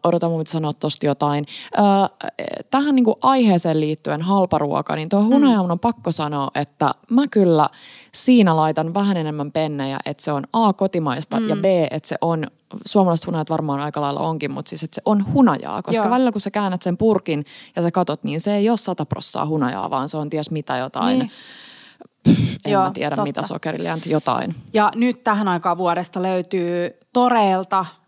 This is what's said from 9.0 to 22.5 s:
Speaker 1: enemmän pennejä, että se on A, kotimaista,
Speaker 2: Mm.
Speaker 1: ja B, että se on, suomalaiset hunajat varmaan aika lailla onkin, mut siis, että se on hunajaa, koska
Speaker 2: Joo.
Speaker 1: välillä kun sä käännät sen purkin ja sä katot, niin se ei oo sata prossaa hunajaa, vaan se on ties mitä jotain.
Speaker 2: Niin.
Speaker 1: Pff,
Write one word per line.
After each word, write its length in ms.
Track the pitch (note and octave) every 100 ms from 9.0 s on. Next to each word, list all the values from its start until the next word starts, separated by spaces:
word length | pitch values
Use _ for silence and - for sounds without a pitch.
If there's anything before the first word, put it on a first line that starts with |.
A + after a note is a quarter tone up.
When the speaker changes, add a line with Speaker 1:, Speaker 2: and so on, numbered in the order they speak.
| G3+ F3+
Speaker 1:
enemmän 340 | D3+ D3+ D3
pennejä, 460 | D#3 D#3 C#3+ C3+ C3+ -
että 180 | D3
se 80 | -
on 120 | C#3+ C#3
A, 200 | A3+ A3
kotimaista, 680 | F#3 G3 F3+ D#3 B2 D3+ A#3
Speaker 2:
Mm. 100 | A3
Speaker 1:
ja 60 | G#3
B, 100 | G3 F3+ D#3
että 180 | D#3 -
se 60 | D3
on, 260 | E3+ E3 - _ _ - -
suomalaiset 400 | G#3 F#3 E3 -
hunajat 220 | E3+ D3+
varmaan 300 | D#3+ D#3 C#3
aika 220 | D3 D3
lailla 180 | C#3+ C#3+
onkin, 320 | D#3+ D#3+ C#3
mut 160 | C#3 D3+
siis, 160 | -
että 120 | D#3+ -
se 60 | -
on 280 | G#3 G3+
hunajaa, 480 | C#4 A#3+ D3 - G2
koska 220 | - A3+
Speaker 2:
Joo. 80 | G#3+
Speaker 1:
välillä 200 | B3 B3+
kun 100 | G#3
sä 100 | G3+
käännät 300 | G#3 G3+ F#3
sen 160 | F#3 F3
purkin 480 | A3 G3+ - D3 D3 - - -
ja 60 |
sä 100 | E3+
katot, 320 | F3 F3 D#3
niin 180 | - D3+
se 140 | F#3 G3+
ei 140 | G#3
oo 80 | A#3
sata 280 | - F3+ D3
prossaa 400 | - - - D3+
hunajaa, 440 | D#3 B2+ G2 F#2
vaan 200 | C3+ C#3+
se 80 | D#3
on 120 | D3
ties 220 | D#3 D3+
mitä 260 | D#3 C#3+ B2+
jotain. 420 | C3 - - B3+
Speaker 2:
Niin. 120 | A#3+ - - - - - - _ - _ -
Speaker 1:
Pff, 100 | - -